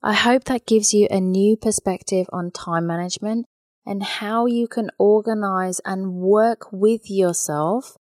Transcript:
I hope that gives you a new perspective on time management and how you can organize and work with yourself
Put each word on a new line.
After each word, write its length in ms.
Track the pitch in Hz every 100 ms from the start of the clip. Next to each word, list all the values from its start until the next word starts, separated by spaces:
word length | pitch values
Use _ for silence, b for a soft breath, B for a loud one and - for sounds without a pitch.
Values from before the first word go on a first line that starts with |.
I 120 | -
hope 300 | 208 240 254
that 200 | - 247
gives 300 | - 220 214
you 120 | 208 208
a 100 | 196
new 340 | 185 185 202
perspective 720 | 220 226 208 - 185 - 190 180
on 180 | 185 175
time 360 | - - 165 170
management 580 | 170 175 - 208 226 233 _ _ _
and 180 | - 202
how 440 | 196 - 208 226 240
you 200 | 240 233
can 240 | - 214 -
organize 840 | 202 214 214 220 202 190 185 180
and 300 | - 190 190
work 580 | 180 185 208 226 226 -
with 380 | 190 208 226 -
yourself 880 | 196 185 170 - 147 156 226 - _ _